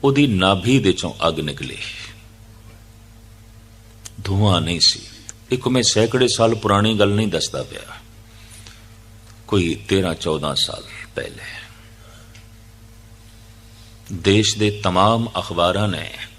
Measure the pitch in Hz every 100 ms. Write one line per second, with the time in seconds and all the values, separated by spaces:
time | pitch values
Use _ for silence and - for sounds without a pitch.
0 | 139 139 143 98 95 98 92 135 101 87
1 | 87 - 82 80 76 71 67 - - -
2 | - - - - - - - - - -
3 | - - - - - - - - - -
4 | - - - 98 104 90 80 87 - -
5 | - - - - - 127 127 127 117 -
6 | 113 127 127 - 113 113 107 101 104 110
7 | 101 101 107 80 - 67 64 - - -
8 | - - - - - - - - - -
9 | - - - - - 101 85 - - 98
10 | 95 80 - 78 73 69 - - - -
11 | - - - - - - - - - -
12 | - - - - - - - - - -
13 | - - - - - - - - - -
14 | - 90 85 101 107 - 104 104 95 92
15 | 101 113 117 95 87 87 87 92 104 85
16 | 80 - -